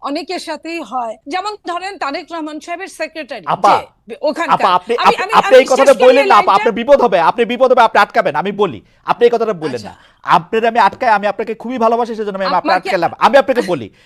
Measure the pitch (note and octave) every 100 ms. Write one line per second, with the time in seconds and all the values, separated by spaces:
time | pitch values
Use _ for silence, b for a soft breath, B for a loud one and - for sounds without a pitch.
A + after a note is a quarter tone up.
0 | B3 D4 D#4+ F4+ - D4+ D#4+ E4+ G#3+ B3+
1 | A#3 A3+ C#4+ F4+ G4+ G#4 - F4 F#4 F#4+
2 | C#4 D#4 D#4+ E4 D4+ D4+ F4 E4+ F#4 -
3 | D#4 D#4+ C#4+ A#3 D3 E3+ G3+ E3 - _
4 | - A3+ D4 D4+ D#4+ - G3 F3+ - -
5 | F#3 - F#4 G3+ G4 B4+ - B3+ C#4 C4+
6 | B3+ C4+ C#4 G#3+ G3+ G3 A3+ G#3+ A#3 C#4
7 | A#3+ F3+ E3 G#3 A3 A#3+ B3+ B3 A3+ G#3+
8 | G#3 A#3+ F#3 D3 G3 G3+ G3 G#2 - _
9 | - F3+ A#3+ A#3 A3 F3+ D3+ A#2+ G2 -
10 | b b - E3+ E3 A3 A3+ A#3 G3 -
11 | B3 G#3 G#3 G3 A3+ A3 A3+ B3+ A3+ A#3
12 | A#3 A3 B3 F#3+ F#3 F3+ - E4+ F#4+ F#3
13 | E3 - F#3+ C4+ C4+ B3 F#3+ D#3+ G#2 b